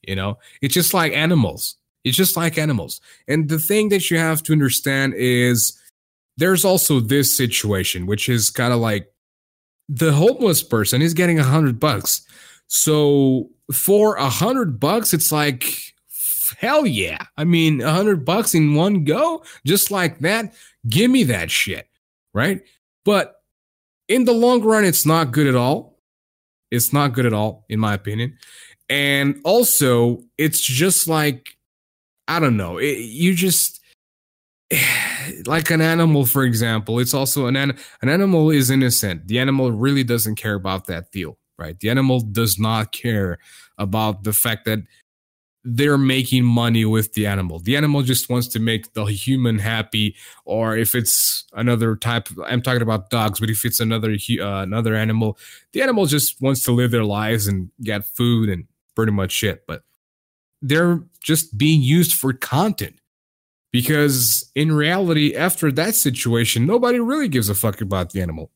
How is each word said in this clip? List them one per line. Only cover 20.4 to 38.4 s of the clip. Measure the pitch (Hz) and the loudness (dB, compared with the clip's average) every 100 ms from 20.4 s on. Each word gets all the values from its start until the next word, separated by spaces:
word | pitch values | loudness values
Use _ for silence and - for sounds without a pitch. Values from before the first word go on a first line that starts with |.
| 220 _ - _ 117 | -4 _ -20 _ -2
Give | 110 240 | 2 4
me | 262 160 | 4 2
that | 104 82 | 0 -2
shit, | - - 80 - _ _ _ _ | -4 -4 -6 -12 _ _ _ _
right? | 101 143 190 _ _ _ _ - | -2 -2 -2 _ _ _ _ 0
But | 202 156 _ _ _ _ _ _ _ _ | 0 0 _ _ _ _ _ _ _ _
in | 226 247 | 2 4
the | |
long | 233 240 247 | 4 4 4
run, | 220 220 196 | 4 4 4
it's | 156 147 | 2 2
not | 160 151 | 2 2
good | 120 143 | 2 2
at | 127 | 2
all. | 123 151 - _ _ _ _ _ _ _ _ | 2 -2 -6 _ _ _ _ _ _ _ _
It's | 120 - | -2 0
not | 143 139 | 2 0
good | 123 123 | 2 0
at | |
all, | 107 107 - _ | 0 -2 -4 _
in | 110 | -2
my | 110 | -2
opinion. | 101 - 107 123 147 - - - _ _ | -2 -4 -6 -6 -8 -20 -20 -20 _ _
And | 139 143 139 139 143 | -2 0 2 0 -2
also, | 165 220 240 - 139 120 120 120 - - | 0 2 2 2 2 4 2 0 -8 -2
it's | 156 151 | -2 0
just | - 127 180 180 - | -2 0 0 0 0
like, | 156 151 123 - _ _ _ _ _ _ _ - | 0 0 -4 -12 _ _ _ _ _ _ _ -6
I | 170 | 0
don't | 147 110 | 2 0
know. | 90 87 | -2 -4
It, | 135 120 | -4 -4
you | 117 117 175 | -8 0 0
just, | 180 185 - - - _ _ _ _ _ _ _ _ _ | 2 0 0 -2 -6 _ _ _ _ _ _ _ _ _
<sighs> | - - - - - 135 - 95 | -2 0 -2 -4 -8 -12 -12 -4
like | 160 156 | -2 0
an | 165 | 0
animal, | 160 165 165 151 127 | 2 2 4 4 2
for | 139 | 2
example, | 131 113 117 110 104 113 | 2 0 0 -2 -2 -2
it's | 123 | 0
also | 143 135 - 123 | -2 -2 -2 0
an | 135 | 0
an-, | 139 - - - | -2 -4 -12 -6
an | 123 | -2
animal | 165 196 175 | 2 2 4